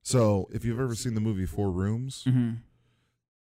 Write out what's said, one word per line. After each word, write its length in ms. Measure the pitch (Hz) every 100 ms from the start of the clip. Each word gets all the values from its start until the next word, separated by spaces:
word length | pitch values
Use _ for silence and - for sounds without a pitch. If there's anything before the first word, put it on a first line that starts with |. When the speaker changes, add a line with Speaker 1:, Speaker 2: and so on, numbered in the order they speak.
Speaker 1:
So 460 | - 127 110 98 -
if 120 | 98
you've 160 | 113 117
ever 140 | 131
seen 200 | 110 123
the 60 | 110
movie 260 | 110 98 90
Four 240 | - 101
Rooms, 520 | 90 98 113 131 - 127
Speaker 2:
Mm-hmm. 280 | 123 117 113 - _ _ _ _ _ _ _